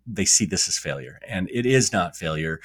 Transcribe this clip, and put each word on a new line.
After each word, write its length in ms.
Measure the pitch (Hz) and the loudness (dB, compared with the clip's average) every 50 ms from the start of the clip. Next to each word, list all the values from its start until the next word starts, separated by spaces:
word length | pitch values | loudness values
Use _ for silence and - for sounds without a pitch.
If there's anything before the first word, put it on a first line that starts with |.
| _ | _
they 180 | - 110 - 95 | -10 -2 -2 2
see 220 | - - - 113 | 4 4 4 2
this 200 | 82 - 87 - | 2 0 0 0
as 120 | - - - | 0 -2 -4
failure. 400 | - 80 69 69 65 64 - - - - | -4 -4 -6 -6 -8 -12 -14 -16 -14 -6
And 220 | 117 92 92 - - | -4 -4 -4 -2 -2
it 140 | 120 120 | 0 2
is 260 | 123 131 131 120 - - | 4 4 6 4 4 2
not 240 | 101 87 87 - | 0 0 0 -2
failure 440 | - 90 80 78 78 80 - 165 - - | -4 -4 -2 -2 -2 -2 -2 -4 -6 -8